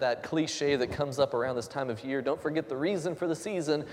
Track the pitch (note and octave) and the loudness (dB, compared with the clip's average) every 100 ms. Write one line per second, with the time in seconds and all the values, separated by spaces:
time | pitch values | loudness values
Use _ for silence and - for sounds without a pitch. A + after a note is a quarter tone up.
0 | B2+ A#2+ - D#3+ D#3 - C#3+ C#3 B2+ - | 0 0 0 0 0 0 2 4 2 0
1 | C#3+ C3 C3+ A#2+ B2+ B2 A#2 C#3+ C3 G#2+ | -2 2 2 2 0 0 -4 -4 -2 -4
2 | C3 C3+ B2+ D3+ D3 D#3+ D#3 C3 E3 F#3+ | -2 -2 0 0 0 -2 -2 0 0 0
3 | E3+ D#3 F3 D#3 G#3+ F#3 D3+ D3+ D3 | -2 -2 -2 -2 -2 -2 0 0 -2